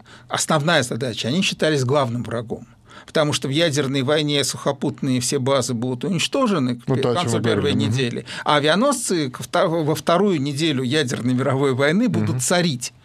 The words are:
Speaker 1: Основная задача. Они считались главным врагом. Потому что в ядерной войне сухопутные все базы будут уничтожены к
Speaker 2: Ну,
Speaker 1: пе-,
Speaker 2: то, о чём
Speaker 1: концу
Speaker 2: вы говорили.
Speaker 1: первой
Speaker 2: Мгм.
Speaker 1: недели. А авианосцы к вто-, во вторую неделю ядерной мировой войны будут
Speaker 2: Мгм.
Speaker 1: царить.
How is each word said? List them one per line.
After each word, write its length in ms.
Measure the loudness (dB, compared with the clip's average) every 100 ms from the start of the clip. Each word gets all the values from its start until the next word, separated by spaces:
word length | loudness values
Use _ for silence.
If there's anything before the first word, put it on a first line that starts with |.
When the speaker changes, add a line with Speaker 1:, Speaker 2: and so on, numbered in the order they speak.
| -12 -20 -8
Speaker 1:
Основная 540 | -4 0 2 2 2
задача. 460 | 0 -4 -6 -4 -2
Они 140 | 0
считались 420 | -2 0 0 2
главным 400 | 2 0 0 -2
врагом. 420 | -6 -8 -6 -10 -12 -20 -20 -20 -4
Потому 280 | 0 0
что 140 | 0 -2
в 20 |
ядерной 500 | 0 2 2 0 0
войне 420 | 0 2 2 0
сухопутные 760 | -2 -2 -4 -2 -4 -2 -2 0
все 180 | 0 -2
базы 360 | 0 0 0
будут 300 | -2 -4 -4
уничтожены 720 | -2 -2 0 0 2 2 0 -4
к 120 | -2
Speaker 2:
Ну, 60 |
Speaker 1:
пе-, 80 | 0
Speaker 2:
то, 80 | 2
о 20 |
чём 80 | 0
Speaker 1:
концу 120 | 0 0
Speaker 2:
вы 60 |
говорили. 120 | 0 0
Speaker 1:
первой 100 | 0
Speaker 2:
Мгм. 60 | 0
Speaker 1:
недели. 440 | 0 0 -2 -4 -8 -6 0
А 100 | 2
авианосцы 720 | 4 2 2 0 -2 -2 -2
к 120 | -6
вто-, 260 | -4 0 2
во 260 | 2 0
вторую 460 | -2 2 2 4 2
неделю 420 | 0 0 0 0
ядерной 520 | 0 0 0 -2 0
мировой 400 | 0 0 2 2
войны 340 | 2 2 2 2
будут 280 | 2 0 -2
Speaker 2:
Мгм. 40 |
Speaker 1:
царить. 540 | 0 2 2 -2 -8 -14